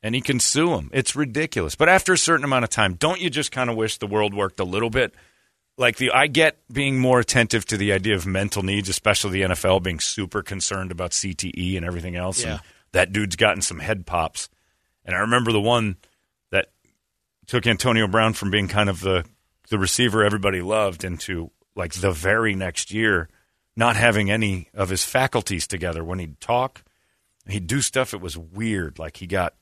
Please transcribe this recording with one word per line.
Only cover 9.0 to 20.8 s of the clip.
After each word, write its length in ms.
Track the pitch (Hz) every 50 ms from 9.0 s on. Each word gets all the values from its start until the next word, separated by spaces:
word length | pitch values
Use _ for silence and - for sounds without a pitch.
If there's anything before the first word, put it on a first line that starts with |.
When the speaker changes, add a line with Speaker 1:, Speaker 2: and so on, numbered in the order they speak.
| _ 107 101 - - 101
Speaker 1:
the 140 | 92 98 98
N 60 | 92
F 120 | 92 - -
L 160 | 95 92 95
being 180 | 87 92 85 76
super 440 | - - - - 98 90 - 107
concerned 500 | 90 - 98 95 87 - 98 98 95 90
about 220 | 90 82 90 87 -
C 180 | - - 98
T 180 | 87 - - 90 -
E 200 | - 90 90 95 90
and 80 | 82
everything 300 | 87 90 87 82 90 87
else. 280 | 87 90 92 92 - 117
Speaker 2:
Yeah. 60 | 113
Speaker 1:
And 80 | 107 95 - - _ _ _ _
that 200 | - 90 92 90 98
dude's 200 | 107 104 98 82
gotten 260 | 90 110 104 90 98
some 160 | 92 - 90 76
head 260 | 71 90 110 98 87
pops. 460 | - 87 87 80 80 _ - - - _ _ _ _ _ _ _ _ _ _ _
And 100 | - 90
I 40 | 90
remember 320 | 104 113 120 123 123 113
the 80 | 113 107
one 360 | 101 113 120 120 110 104 92 - _ _ _ _ _ _ _ _ _ _
that 160 | - 98 - _ _ _ _ _ _ _ _ _ _ _ _ _ _ _ _
took 200 | - - 123 -
Antonio 400 | 120 113 92 - 127 117 113 110
Brown 280 | 98 90 110 110 110 110
from 160 | - - 101
being 180 | 92 104 98 95
kind 220 | 101 104 104 101
of 100 | 95 82
the, 240 | 90 95 95 90 82 - _ _ _ _ _ _ _ _
the 80 | 113 104
receiver 440 | 95 90 - - 123 120 101 110
everybody 380 | 104 104 104 107 95 101 95 90
loved 420 | 87 92 107 110